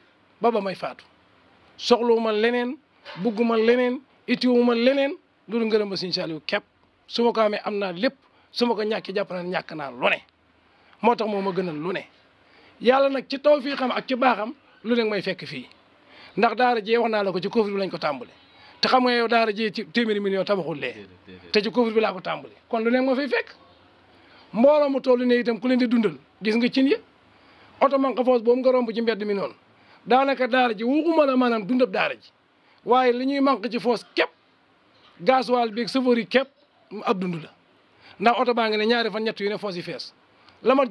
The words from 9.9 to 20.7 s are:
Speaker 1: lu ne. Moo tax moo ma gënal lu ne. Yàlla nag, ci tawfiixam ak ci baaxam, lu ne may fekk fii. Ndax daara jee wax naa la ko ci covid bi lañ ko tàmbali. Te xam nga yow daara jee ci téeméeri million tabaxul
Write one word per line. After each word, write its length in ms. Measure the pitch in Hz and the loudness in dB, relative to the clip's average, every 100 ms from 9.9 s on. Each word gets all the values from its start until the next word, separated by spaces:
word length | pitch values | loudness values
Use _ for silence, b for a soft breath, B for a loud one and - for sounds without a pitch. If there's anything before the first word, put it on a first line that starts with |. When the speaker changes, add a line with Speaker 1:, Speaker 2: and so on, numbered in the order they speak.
Speaker 1:
lu 180 | 123 190 | -2 -2
ne. 140 | 165 - _ _ _ b b b b | -2 -8 _ _ _ b b b b
Moo 120 | 220 | 0
tax 140 | 226 220 | 0 0
moo 120 | 202 | -2
ma 80 | 190 | -2
gënal 240 | 180 185 151 | -2 -4 -6
lu 160 | 170 | -6
ne. 140 | 175 - _ _ _ _ b b b | -8 -10 _ _ _ _ b b b
Yàlla 280 | 220 262 277 | 2 4 2
nag, 140 | 269 - | -2 -8
ci 100 | 269 | 0
tawfiixam 520 | 294 294 285 269 254 | 2 2 0 -4 -2
ak 160 | 214 - | -4 -4
ci 60 | |
baaxam, 400 | 247 262 202 226 - _ _ | 0 2 2 -4 -10 _ _
lu 100 | 220 | -2
ne 100 | 240 | 0
may 180 | 220 202 | 0 -2
fekk 220 | 185 175 143 | -4 -8 -10
fii. 200 | 143 - _ _ _ B B B - | -14 -14 _ _ _ B B B 0
Ndax 180 | 226 226 | 0 2
daara 240 | 247 240 | 2 2
jee 120 | 202 233 | 0 0
wax 120 | 233 | 2
naa 120 | 214 | 0
la 100 | 196 | -2
ko 80 | 180 | -2
ci 80 | 190 | -2
covid 240 | 233 202 | -2 -2
bi 60 | 196 | -2
lañ 100 | 185 | -6
ko 80 | 165 | -4
tàmbali. 320 | 156 135 - - _ B B B | -4 -6 -10 -20 _ B B B
Te 80 | - | 2
xam 140 | 254 | 4
nga 80 | 247 | 4
yow 160 | 240 226 | 2 2
daara 240 | 233 226 | 2 0
jee 180 | 208 220 | -2 -4
ci 120 | 226 185 | -4 -4
téeméeri 340 | 233 220 208 | -2 0 0
million 240 | 196 190 | -2 -2
tabaxul 340 | 185 202 151 | -2 -2 -4